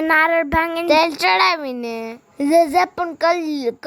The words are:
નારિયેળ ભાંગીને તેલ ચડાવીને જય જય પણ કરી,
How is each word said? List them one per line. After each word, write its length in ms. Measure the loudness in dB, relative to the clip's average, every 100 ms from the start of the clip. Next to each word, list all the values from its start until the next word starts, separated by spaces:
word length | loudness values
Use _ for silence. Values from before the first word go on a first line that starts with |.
| 2
નારિયેળ 420 | 2 4 2 0
ભાંગીને 380 | 0 -2 -2 2
તેલ 260 | 2 2 0
ચડાવીને 720 | 0 2 2 0 -6 -8 -8 -8 -10 -14 _ -6 2
જય 100 | 4 4
જય 120 | 2 0 -2
પણ 140 | -8 -2
કરી, 500 | 0 0 -2 -4 -4 -4